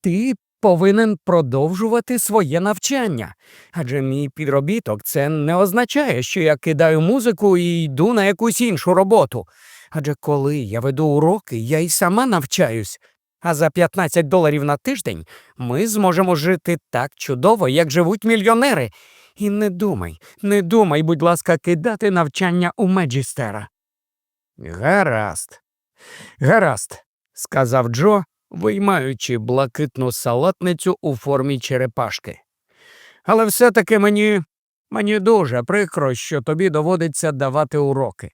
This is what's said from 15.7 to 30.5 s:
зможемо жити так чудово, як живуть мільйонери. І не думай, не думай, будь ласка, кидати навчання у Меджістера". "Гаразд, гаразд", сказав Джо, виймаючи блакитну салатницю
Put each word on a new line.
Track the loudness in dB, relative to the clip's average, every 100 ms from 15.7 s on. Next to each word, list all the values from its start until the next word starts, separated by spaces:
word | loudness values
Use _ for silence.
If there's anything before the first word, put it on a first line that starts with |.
| -2 -2
зможемо | 2 2 4 2
жити | 2 0 -2 -2 -4 _
так | -4 -4 _
чудово, | -6 0 2 4 2
як | 2 2
живуть | 2 2 0
мільйонери. | 0 2 4 2 2 0 -2 _ _ _ _ _
І | -4
не | 0 -2
думай, | -2 -4 -4 -6 -10 -20 _
не | 0 0
думай, | 2 2 4 2
будь | 0 2
ласка, | 2 2 0 -2
кидати | 0 -2 -2 -2 0
навчання | 0 -2 -2 0 0 -2 0
у | 0
Меджістера". | 0 0 -2 -4 -6 -8 -8 -14 _ _ _ _ _ _ _ _ _
"Гаразд, | -16 -6 0 0 0 -2 -4 -8 -14 -20 _ _ _ _ -20 -20 -20 _
гаразд", | 2 4 2 -2 -8 -16 _ _ _
сказав | -16 -4 0 2 2 0
Джо, | 2 2 2 -2 _ _
виймаючи | -4 -2 0 0 0 -2 -6 -6 -6
блакитну | -2 -2 -2 -4 -8 -4 -6
салатницю | -4 -4 0 0